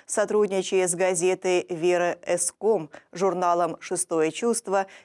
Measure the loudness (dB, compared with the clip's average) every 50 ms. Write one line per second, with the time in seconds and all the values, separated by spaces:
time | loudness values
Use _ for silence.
0 | -12 -6 -2 -2 0 2 2 2 2 2 0 -2 -2 0 0 2 2 2 0 0
1 | 0 0 0 2 2 0 0 0 0 0 0 0 0 -2 -4 0 2 2 2 2
2 | 2 0 -2 -4 -4 -4 -2 -2 -2 -4 -6 -2 0 0 0 0 -2 -6 -16 -20
3 | _ _ -4 -2 0 0 0 2 2 2 2 2 0 -2 -2 -6 -8 -6 -6 -4
4 | -4 -2 0 0 0 0 0 -2 0 0 0 -2 -2 -2 0 0 0 -2 -8 -20